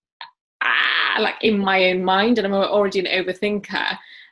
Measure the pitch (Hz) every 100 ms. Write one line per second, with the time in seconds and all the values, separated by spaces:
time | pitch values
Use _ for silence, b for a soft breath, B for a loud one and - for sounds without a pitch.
0 | _ - - _ _ - - 120 - -
1 | - - 214 - 226 202 196 190 185 185
2 | 185 190 220 226 196 196 190 208 202 196
3 | 180 185 185 185 208 208 196 196 50 196
4 | B B B